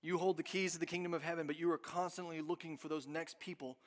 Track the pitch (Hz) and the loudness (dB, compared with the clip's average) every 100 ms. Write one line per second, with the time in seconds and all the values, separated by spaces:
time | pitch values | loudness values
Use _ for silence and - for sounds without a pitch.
0 | 160 175 185 165 160 185 190 160 165 175 | 0 4 4 4 2 2 2 2 0 0
1 | 175 165 156 170 151 151 170 160 - 175 | 0 0 0 0 0 2 2 2 0 0
2 | 180 - 175 160 156 170 165 147 151 143 | 0 -2 -6 -4 -2 -4 -4 -8 -4 -4
3 | 135 156 165 - - 175 131 127 | -2 -6 -6 -8 -10 -8 -8 -10